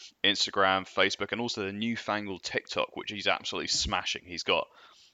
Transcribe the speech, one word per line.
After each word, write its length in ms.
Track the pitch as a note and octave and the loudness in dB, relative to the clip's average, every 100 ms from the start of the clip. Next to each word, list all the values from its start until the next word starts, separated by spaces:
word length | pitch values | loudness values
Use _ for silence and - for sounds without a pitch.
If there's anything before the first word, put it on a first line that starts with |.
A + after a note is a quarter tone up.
| - _ | -16 _
Instagram, 640 | G2 G2+ - G2+ F#2+ F#2+ F#2 | 2 2 2 4 4 4 2
Facebook, 420 | - F#2+ - G2+ | 2 2 2 -2
and 80 | G#2 | -2
also 240 | A#2+ - G2 | -2 -2 -4
the 60 | |
newfangled 680 | G2+ A#2 A2+ - G#2 G2+ F#2 | -2 -2 -2 -2 -2 -4 -8
TikTok, 540 | - B2+ - - - - | -6 -4 -2 -2 -2 -4
which 140 | - | -8
he's 160 | G#2 G2 | -2 0
absolutely 420 | F2+ - F#2 E2 | 0 -2 -4 0
smashing. 540 | - F#2+ F#2+ - - | 0 0 0 -2 -6
He's 180 | F2+ E2+ | -6 -4
got 240 | - F2 - - - - - | 0 0 0 -8 -20 -20 -20